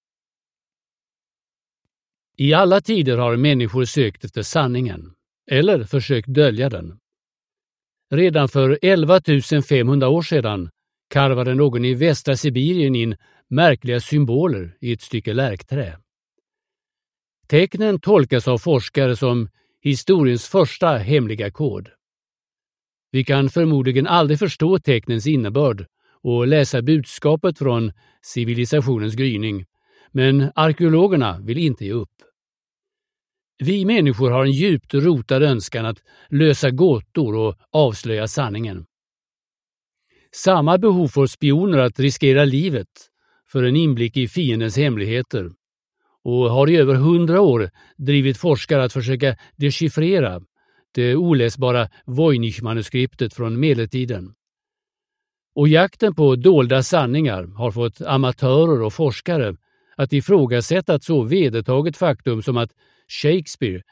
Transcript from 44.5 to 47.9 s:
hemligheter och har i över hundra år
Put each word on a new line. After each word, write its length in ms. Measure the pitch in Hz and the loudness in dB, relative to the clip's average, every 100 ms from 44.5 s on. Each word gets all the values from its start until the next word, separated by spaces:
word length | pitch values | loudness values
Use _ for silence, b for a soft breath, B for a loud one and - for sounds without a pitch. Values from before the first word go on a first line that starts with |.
| 113 113 101 | -2 -2 -2
hemligheter 760 | 135 110 101 120 127 120 90 - _ _ _ _ _ _ | -2 -2 -4 -4 -6 -8 -8 -14 _ _ _ _ _ _
och 260 | 120 123 123 | -4 0 2
har 200 | 123 143 | 4 4
i 60 | 170 | 4
över 200 | 139 131 | 4 4
hundra 460 | 143 175 170 180 | 4 2 2 4
år 280 | 196 120 95 b b | 4 2 -2 b b